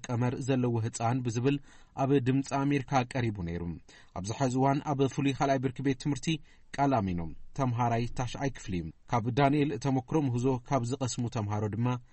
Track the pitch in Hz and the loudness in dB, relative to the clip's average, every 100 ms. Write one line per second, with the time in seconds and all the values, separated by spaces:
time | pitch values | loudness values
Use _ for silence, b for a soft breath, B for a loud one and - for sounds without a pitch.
0 | - 120 123 120 131 131 123 117 110 - | 0 0 0 0 0 2 2 0 -2 -2
1 | 117 127 123 113 123 143 b b b - | 0 0 0 2 2 0 b b b -4
2 | 135 143 123 135 139 139 139 143 127 139 | 2 4 4 2 0 0 2 0 2 0
3 | 123 131 117 104 85 85 85 82 - B | 0 0 -2 -2 -4 -4 -6 -8 -12 B
4 | B - 95 117 135 127 135 139 - 139 | B -10 -6 0 0 2 2 2 0 0
5 | 135 - 139 127 139 135 127 - 135 131 | 0 2 -2 0 0 2 0 -2 -2 -2
6 | 151 143 - 160 b b b - 139 127 | -2 -2 -2 -2 b b b 0 2 2
7 | 98 87 82 - - - 135 120 123 117 | 2 -2 -4 -8 -10 -2 0 2 2 2
8 | 120 - 123 143 139 127 - 170 160 - | 0 -2 -4 -2 -4 -4 -4 -4 -4 -10
9 | - 120 110 120 139 147 143 107 139 135 | -2 -2 0 4 4 4 2 0 0 0
10 | 127 156 143 120 127 127 - 139 120 131 | 0 0 2 2 0 0 0 -2 0 -4
11 | 123 - 120 117 101 104 104 98 123 123 | -4 -2 -4 -2 -2 0 -2 0 0 -2
12 | b | b